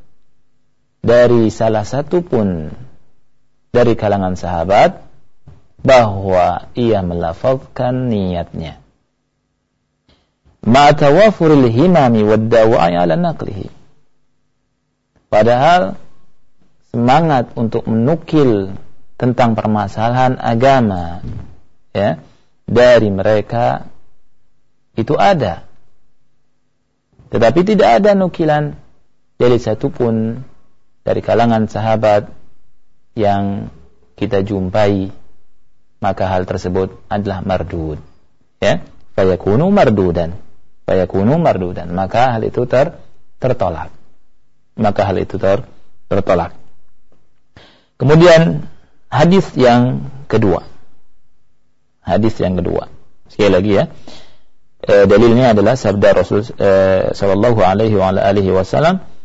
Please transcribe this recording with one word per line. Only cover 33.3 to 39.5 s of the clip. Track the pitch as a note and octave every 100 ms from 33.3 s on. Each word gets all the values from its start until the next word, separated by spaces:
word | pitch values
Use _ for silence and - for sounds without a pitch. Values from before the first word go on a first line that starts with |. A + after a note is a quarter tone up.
| G2 G2+ G2+ A2+ - - _ _
kita | - G#2 G2 G2
jumpai, | G2+ F#2 G#2+ G#2 G2+ F#2+ - - - - - - - - _
maka | G2+ F#2+ F#2+
hal | F#2 F#2
tersebut | G2 F#2 F#2+ F#2+ - -
adalah | G#2 G2+ F#2
mardud. | F#2+ F#2 F2+ F2 D#2+ D2 - - _ _ _ _
Ya, | G2+ F2+ - - - -
fayakunu | F#2+ F2 F#2+